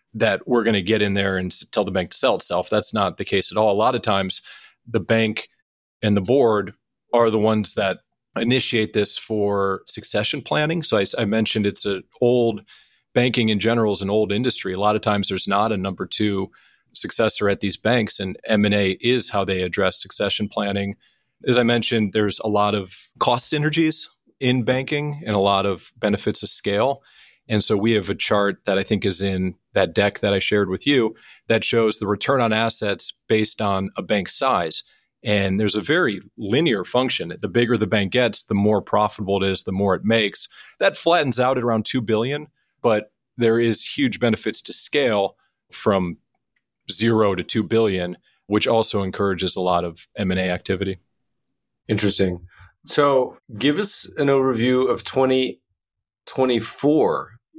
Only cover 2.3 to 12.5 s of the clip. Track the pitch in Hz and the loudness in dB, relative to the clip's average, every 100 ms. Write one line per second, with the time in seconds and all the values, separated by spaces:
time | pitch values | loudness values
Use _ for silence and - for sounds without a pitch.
2.3 | 98 - 87 - 107 - 110 95 85 98 | 0 -2 -4 0 -2 -2 -2 -2 -2 -2
3.3 | 98 - 107 107 101 101 120 - 98 95 | -2 0 0 2 2 2 0 0 0 -2
4.3 | - - - - _ - 113 90 113 110 | -6 -12 -20 -20 _ -4 -4 0 2 2
5.3 | 107 - _ _ _ _ _ 107 101 95 | -2 -10 _ _ _ _ _ 0 2 4
6.3 | 139 117 104 92 - _ _ _ 120 113 | 4 4 2 -2 -10 _ _ _ 4 4
7.3 | 107 107 107 101 - 98 - _ _ _ | 4 4 2 0 -2 -2 -4 _ _ _
8.3 | - 117 127 - 113 107 107 101 - - | -4 0 0 0 0 0 0 -2 -4 -4
9.3 | 107 101 101 98 95 - - - 104 104 | -2 0 0 0 -2 -8 -10 -4 -2 -2
10.3 | - - 147 151 170 - 104 98 - 107 | -4 -2 0 0 -2 0 0 0 -2 0
11.3 | 110 110 110 101 95 104 95 - - 120 | 0 0 0 0 -2 -4 -4 -6 0 2
12.3 | 123 117 | 4 2